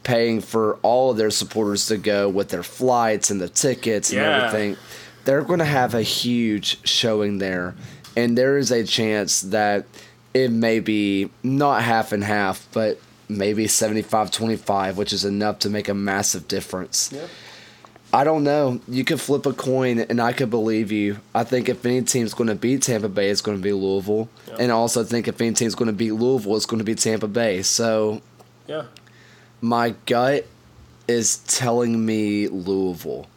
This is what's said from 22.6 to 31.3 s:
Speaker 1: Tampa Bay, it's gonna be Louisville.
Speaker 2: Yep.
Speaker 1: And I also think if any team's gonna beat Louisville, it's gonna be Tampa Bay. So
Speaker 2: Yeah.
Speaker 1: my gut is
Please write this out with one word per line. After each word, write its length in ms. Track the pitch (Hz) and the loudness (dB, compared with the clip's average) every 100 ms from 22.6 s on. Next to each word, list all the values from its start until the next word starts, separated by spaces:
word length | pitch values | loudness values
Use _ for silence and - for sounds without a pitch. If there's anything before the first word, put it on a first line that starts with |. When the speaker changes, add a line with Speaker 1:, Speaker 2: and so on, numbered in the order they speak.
| 117 135 | 0 0
Speaker 1:
Tampa 300 | 131 113 104 | 0 0 -2
Bay, 180 | 98 101 | 0 0
it's 140 | 101 | 0
gonna 160 | - 101 | -2 -2
be 160 | 98 | -2
Louisville. 560 | 98 95 98 95 107 113 - - | 0 0 0 0 -2 -2 -10 -14
Speaker 2:
Yep. 100 | - | -2
Speaker 1:
And 120 | 123 | 2
I 20 | |
also 300 | 113 117 120 | 2 2 0
think 240 | 107 117 110 | 0 -2 -2
if 100 | - | 0
any 100 | 117 | 0
team's 220 | 110 117 | 2 0
gonna 180 | 98 117 | 0 -2
beat 200 | 101 113 | 0 -2
Louisville, 440 | 110 120 131 101 110 | 0 2 2 0 -2
it's 80 | |
gonna 200 | - 113 | 0 -2
be 100 | 107 | -2
Tampa 340 | 110 113 110 107 | 0 0 0 -2
Bay. 320 | 110 113 92 | 0 0 0
So 640 | 95 - 117 110 107 107 - - - _ - | 0 0 2 2 0 -2 -10 -20 -20 _ -12
Speaker 2:
Yeah. 180 | 151 135 - - - - - - - | -10 -10 -18 -20 -20 -20 -20 -20 -6
Speaker 1:
my 320 | 117 117 120 104 - | 0 2 2 -2 0
gut 400 | 120 127 139 - - - - - - - | 2 4 2 -4 -18 -20 -20 -20 -12 -2
is 300 | 120 110 | 0 0